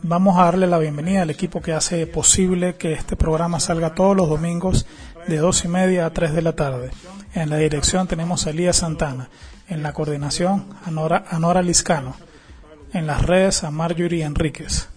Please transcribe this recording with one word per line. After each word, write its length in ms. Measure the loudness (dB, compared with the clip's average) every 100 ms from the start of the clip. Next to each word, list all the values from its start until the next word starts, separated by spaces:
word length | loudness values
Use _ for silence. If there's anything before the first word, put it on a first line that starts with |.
Vamos 360 | 0 2 4 6
a 60 |
darle 220 | 6 4 4
la 100 | 2
bienvenida 460 | 0 -2 0 0
al 80 | 0
equipo 320 | -2 -4 -4
que 100 | -4
hace 340 | -2 -2 -2 -2
posible 680 | 0 2 4 4 2 -2
que 180 | -4 -4
este 240 | -4 -6 -2
programa 420 | 0 0 0 -2
salga 360 | -2 0 -2
todos 200 | 2 4
los 140 | 4 2
domingos 560 | 0 -2 -2 2 0 0 -10 -20 -12 -4
de 120 | 2
dos 260 | 2 2
y 40 | 0
media 360 | 2 2 2
a 60 | 0
tres 240 | 0 0
de 80 | 0
la 100 | 0
tarde. 380 | 0 -4 -4 -8 -12 -14 -18 -8
En 160 | -4 -2
la 80 | 0
dirección 500 | 0 2 0 0 0
tenemos 400 | -2 -2 -2 -2
a 40 |
Elías 260 | 0 2 2
Santana. 540 | 0 -2 -4 -6 -12 -16 -20 -20 -10
En 160 | -6
la 120 | -6
coordinación, 720 | -4 -4 -4 -4 -2 0 0 -2 -14
a 60 | -8
Nora, 340 | -4 0 0 0
a 120 | 0
Nora 240 | 2 4
Liscano. 520 | 4 0 2 -2 -2 -12 -18 -20 -20 -20 -20 -20 -8
En 140 | -6 -2
las 160 | 0
redes, 420 | 4 4 4 2
a 60 | -4
Marjorie 560 | -2 -2 0 -2 0 -2
Enríquez. 640 | 0 -2 -2 -4 -4 -4